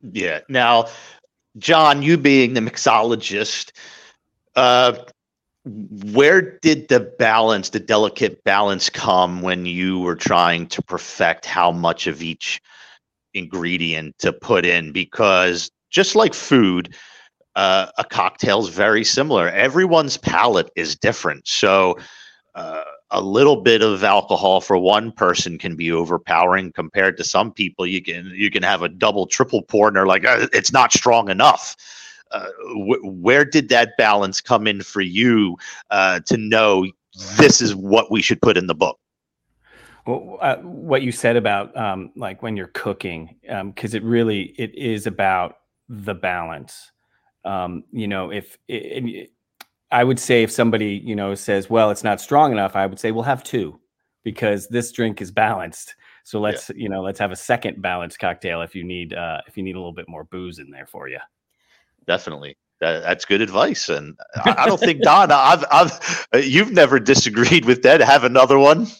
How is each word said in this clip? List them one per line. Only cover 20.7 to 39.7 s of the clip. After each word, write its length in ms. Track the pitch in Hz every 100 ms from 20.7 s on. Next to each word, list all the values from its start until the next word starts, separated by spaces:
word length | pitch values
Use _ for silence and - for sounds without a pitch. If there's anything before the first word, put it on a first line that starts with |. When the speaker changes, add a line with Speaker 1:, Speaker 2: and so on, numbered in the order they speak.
| -
Speaker 1:
is 200 | 80 71
different. 520 | 104 113 87 73 -
So, 500 | - 104 98 92 87 - - - _ _
uh, 300 | - 82 80 76 71 _
a 100 | 98
little 400 | 95 104 143 135
bit 200 | 98 113
of 220 | 110 98
alcohol 560 | 101 98 - 95 98 95
for 180 | - 95
one 340 | 90 104 113
person 460 | 113 92 87 - 82
can 180 | 101 80
be 160 | 82
overpowering 800 | 82 82 87 - 82 90 95 92
compared 440 | - 80 101 95 78
to 60 |
some 280 | 85 - 110
people. 340 | - 95 - 90
You 160 | 95
can, 300 | 87 87 90
you 160 | 90 101
can 140 | 101
have 180 | 90 98
a 80 | 85
double, 380 | 90 107 101 90
triple 340 | - 113 110
pour 260 | - 107 107
and 80 | 98
they're 120 | 95
like, 180 | 95 104
"Uh, 220 | 120 120
it's 200 | - -
not 180 | 131 120
strong 380 | - - 117 104
enough." 460 | 92 143 - - - - - - - _
Uh, 160 | 104 95 92 -
wh-, 300 | 107 98 123 98
where 400 | 92 87 135 147
did 240 | 156 120
that 260 | 123 117 -
balance 440 | 110 104 98 95
come 240 | - 120 107
in 140 | 101
for 200 | 92 104
you, 540 | 92 92 123 113 101 87 - - -
uh, 280 | 104 95 90
to 140 | 85 117
know 480 | 107 110 110 95 95 - _ - 95 101
this 240 | 147 -
is 140 | 117 98
what 340 | 98 107 110
we 100 | 107
should 200 | - 107
put 160 | - 101
in 100 | 92
the 80 | 78
book? 220 | 82 - _ _ _ _ _ _ _